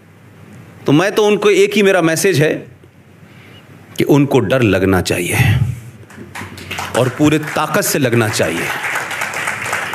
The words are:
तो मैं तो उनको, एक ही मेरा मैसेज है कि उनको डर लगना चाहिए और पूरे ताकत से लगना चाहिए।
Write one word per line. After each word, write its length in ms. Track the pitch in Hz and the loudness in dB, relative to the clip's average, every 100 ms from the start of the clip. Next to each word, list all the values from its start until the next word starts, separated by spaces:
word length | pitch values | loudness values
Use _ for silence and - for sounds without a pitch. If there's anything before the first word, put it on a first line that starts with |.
| - - - - - - - - - | -20 -20 -20 -20 -20 -20 -20 -6 2
तो 60 | |
मैं 200 | 143 190 | 2 2
तो 140 | 208 208 | 2 2
उनको, 240 | 208 208 | 4 4
एक 240 | 190 202 202 | 4 4 4
ही 80 | |
मेरा 180 | 196 185 | 4 4
मैसेज 380 | 165 160 196 156 | 2 2 0 2
है 120 | 156 - - - - - - - - - - - - - - - | 2 0 -8 -20 -20 -20 -20 -20 -20 -20 -20 -20 -20 -20 -18 -4
कि 60 | - | 2
उनको 340 | 143 143 123 | 2 4 2
डर 200 | 104 131 | 2 2
लगना 380 | 113 92 95 95 | 2 2 2 2
चाहिए 540 | 87 90 87 104 - - - - - - - - - - - - - - - - | 0 -4 -2 0 2 2 0 -4 -14 -20 -20 -20 -18 -16 -16 -16 -12 -10 -4 -2
और 120 | 127 | -2
पूरे 300 | - 151 151 | 2 2 2
ताकत 420 | 151 165 151 180 | -2 -4 -2 -2
से 160 | - 165 | 0 0
लगना 300 | 127 117 107 | 0 0 0
चाहिए। 380 | 98 90 85 - - - - - - - - - - - - - | -2 -2 -4 -6 -6 -6 -8 -8 -8 -8 -8 -8 -8 -8 -8 -8